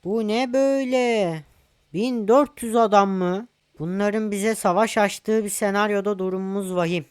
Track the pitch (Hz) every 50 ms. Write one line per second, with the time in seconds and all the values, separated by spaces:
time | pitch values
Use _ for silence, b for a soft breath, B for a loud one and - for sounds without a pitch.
0 | _ 175 208 226 220 208 214 233 262 247 240 269 269 269 269 269 269 247 254 254
1 | 247 240 226 220 196 170 165 160 147 _ _ _ _ _ _ _ _ _ - 170
2 | 220 254 247 233 208 196 226 277 294 - _ - 247 233 220 233 226 214 202 202
3 | 196 196 190 190 180 180 180 196 240 - _ _ _ _ _ _ 151 170 185 196
4 | 202 208 202 220 220 214 202 196 196 220 220 - - 196 175 190 220 226 - 233
5 | 208 196 - - _ - 220 220 208 208 - - 220 202 196 202 208 214 208 202
6 | 190 202 208 185 185 185 185 190 190 190 190 202 196 185 185 180 170 170 175 170
7 | 139 _